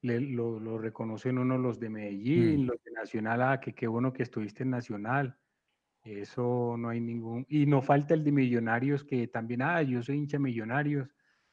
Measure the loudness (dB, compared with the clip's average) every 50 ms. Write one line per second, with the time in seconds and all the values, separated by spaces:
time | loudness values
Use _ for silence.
0 | -2 0 0 0 0 -2 -2 -2 -2 -2 -4 -4 -6 -6 -6 -4 -4 -6 -6 -6
1 | -6 -6 -6 -4 -2 -2 0 2 2 2 2 2 0 0 -2 -2 -6 -8 -6 -6
2 | -6 -6 -6 -4 0 2 4 6 6 6 4 4 2 0 -2 -4 _ -12 -10 -10
3 | -10 -4 -4 -2 0 0 2 2 4 4 2 2 0 -8 -6 -4 -2 0 0 2
4 | 0 0 0 -2 -4 -4 -2 -6 -6 -6 -6 -4 -4 -2 -2 -2 -4 -6 -8 -6
5 | -4 -2 0 0 0 -2 -6 _ _ _ _ _ _ _ _ _ _ _ _ _
6 | _ -12 -10 -10 -10 -10 -6 -4 -2 0 0 0 0 0 -2 -2 -4 -4 -2 -2
7 | -2 -2 -4 -6 -6 -6 -6 -8 -6 _ 2 2 4 6 6 4 6 6 4 4
8 | 6 4 2 4 4 4 4 4 4 4 2 2 2 2 0 2 2 0 0 -2
9 | -2 -2 -2 -2 -2 -2 -4 -6 -4 -4 -2 -2 0 0 2 2 2 2 0 -2
10 | -2 -2 -2 -2 -2 -2 -2 0 0 0 0 -2 -4 -2 -2 0 0 0 0 0
11 | -2 -4 _ _ _ _ _ _ _ _